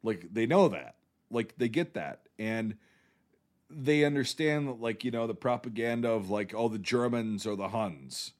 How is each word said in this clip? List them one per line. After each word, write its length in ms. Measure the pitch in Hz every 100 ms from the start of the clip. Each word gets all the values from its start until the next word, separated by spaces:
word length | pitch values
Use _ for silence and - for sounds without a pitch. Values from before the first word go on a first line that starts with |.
Like, 240 | 110 98 -
they 140 | 104 117
know 220 | 175 170
that. 260 | 85 64 - _ _ _
Like, 260 | 117 117 -
they 120 | 123
get 240 | 110 175 -
that. 320 | 73 - _ -
And 360 | 110 113 113 107 _ _ _ _ _ _ _ _ _
they 360 | 156 135 147 147
understand 640 | 143 131 - 156 147 143
that, 120 | 117
like, 240 | 117 113
you 80 | 123
know, 160 | 117 113
the 80 | 98
propaganda 760 | 127 120 123 110 117 117 120
of, 200 | 113 95
like, 240 | 104 101 107
"Oh, 140 | 117
the 100 | 107
Germans 680 | 92 127 123 120 110 104 110
are 100 | 101
the 140 | 98
Huns," 640 | 113 104 76 65 - -